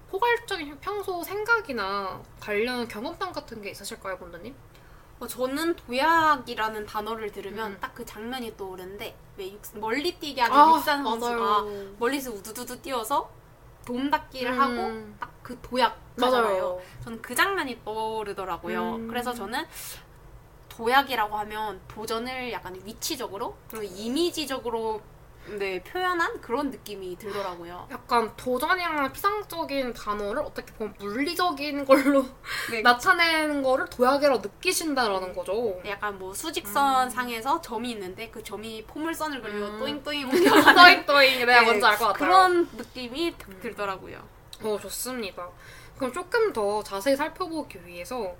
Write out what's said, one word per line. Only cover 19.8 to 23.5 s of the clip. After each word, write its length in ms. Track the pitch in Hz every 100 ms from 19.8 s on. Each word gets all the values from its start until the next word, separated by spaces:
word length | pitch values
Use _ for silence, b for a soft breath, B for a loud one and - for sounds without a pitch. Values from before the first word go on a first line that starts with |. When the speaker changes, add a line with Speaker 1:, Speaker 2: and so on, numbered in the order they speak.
| B B B - - - - - -
Speaker 2:
도약이라고 680 | - 233 269 269 233 208 214
하면 420 | 208 214 226 190 -
도전을 640 | 214 220 226 247 254 247
약간 280 | 180 180 185
위치적으로 720 | 196 226 - 285 190 196 320